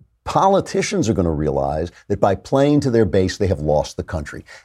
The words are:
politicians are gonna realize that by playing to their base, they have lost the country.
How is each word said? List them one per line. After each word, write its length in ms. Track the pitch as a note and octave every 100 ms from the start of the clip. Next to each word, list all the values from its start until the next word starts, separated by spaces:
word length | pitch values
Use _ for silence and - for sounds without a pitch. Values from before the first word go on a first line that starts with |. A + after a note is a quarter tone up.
| _ _
politicians 840 | - D3+ F#3+ F#3+ - F#3+ - G3 C#3
are 60 |
gonna 180 | F#2+ E2+
realize 580 | D2+ D2+ C#2 C2+ D#2 F2 - -
that 140 | C3+
by 160 | G#2 F#2+
playing 420 | - C3+ C#3+ D3
to 120 | C#3
their 160 | A#2 G2+
base, 320 | G2 F#2 -
they 100 | F#2
have 100 | D2+
lost 380 | D2+ D2 - -
the 80 |
country. 400 | E2+ E2 D2 - - -